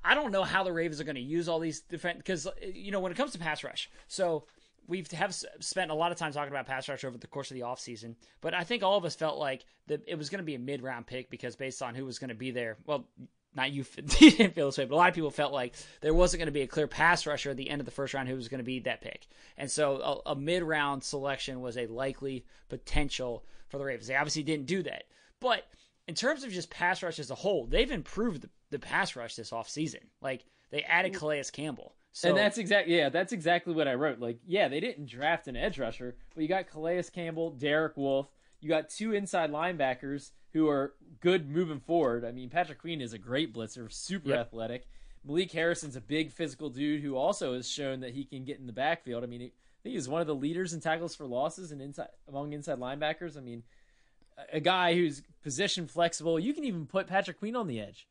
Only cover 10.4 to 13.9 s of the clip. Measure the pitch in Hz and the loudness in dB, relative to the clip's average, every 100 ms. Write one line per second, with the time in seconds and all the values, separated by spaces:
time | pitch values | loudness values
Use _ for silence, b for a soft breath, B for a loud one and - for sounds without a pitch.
10.4 | 165 135 123 139 127 120 117 127 127 123 | -6 -6 -4 -6 -6 -8 -8 -10 -10 -10
11.4 | 127 117 135 123 127 120 135 117 131 110 | -10 -6 -8 -6 -6 -6 -8 -8 -8 -6
12.4 | 127 123 117 107 - 147 120 - 123 _ | -4 -2 -4 -6 -4 -4 -4 -18 -20 _
13.4 | _ 143 135 139 131 | _ -2 -2 -2 -6